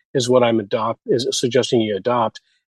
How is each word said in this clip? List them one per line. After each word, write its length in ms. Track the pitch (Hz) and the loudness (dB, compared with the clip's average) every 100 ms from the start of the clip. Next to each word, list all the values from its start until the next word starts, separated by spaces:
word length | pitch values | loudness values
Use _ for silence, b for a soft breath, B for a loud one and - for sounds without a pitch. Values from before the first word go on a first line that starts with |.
| _ | _
is 160 | 139 120 | -4 2
what 140 | 127 | 4
I'm 160 | 120 113 | 4 2
adopt-, 420 | 101 117 113 113 - | -2 -4 -4 -6 -4
is 200 | 131 135 | -2 -2
suggesting 500 | - 127 127 110 123 | -4 -2 0 0 0
you 140 | 107 98 | 0 -2
adopt, 440 | 120 120 110 - _ _ | -2 -2 -2 -6 _ _